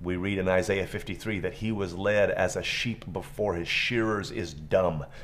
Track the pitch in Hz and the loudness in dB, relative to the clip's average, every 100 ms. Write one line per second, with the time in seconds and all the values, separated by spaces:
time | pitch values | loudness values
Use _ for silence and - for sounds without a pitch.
0 | 87 90 95 98 92 92 90 98 90 - | -4 0 0 2 4 4 4 2 0 -4
1 | - 90 110 101 90 - 110 107 95 87 | -6 -8 -4 -2 -4 -4 -2 0 -2 -2
2 | 101 104 95 92 92 92 82 - 123 113 | 2 4 4 4 0 0 -2 -2 -2 -4
3 | - 90 - - 104 85 85 - - 120 | -6 -8 -8 -2 -2 0 -2 -2 0 2
4 | 110 104 95 - 85 73 78 95 90 78 | 2 0 -2 -4 -6 -8 2 4 4 2
5 | 69 - | -4 -10